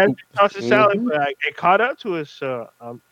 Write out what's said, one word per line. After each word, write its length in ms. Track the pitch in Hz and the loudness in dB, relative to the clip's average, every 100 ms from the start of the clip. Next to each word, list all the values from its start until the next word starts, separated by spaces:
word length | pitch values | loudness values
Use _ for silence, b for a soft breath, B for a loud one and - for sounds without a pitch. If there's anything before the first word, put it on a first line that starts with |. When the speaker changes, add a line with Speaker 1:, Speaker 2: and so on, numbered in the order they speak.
| 196 | 4
Speaker 1:
Yeah, 300 | 254 _ - | 0 _ 0
tossing 200 | 202 196 233 | 0 0 0
salad, 300 | 214 214 202 | 2 4 2
Speaker 2:
Mm-hmm. 100 | 240 | -2
Speaker 1:
but 140 | 151 | -2
I, 60 | 143 139 151 | -2 -4 -8
it 80 | 139 | -2
caught 220 | 170 196 | 2 2
up 180 | 233 - | 2 -2
to 180 | 233 170 | -6 -6
us. 120 | 151 | -8
So 400 | - 139 127 113 _ | -8 -8 -6 -10 _
I'm, 200 | 120 120 _ | -16 -16 _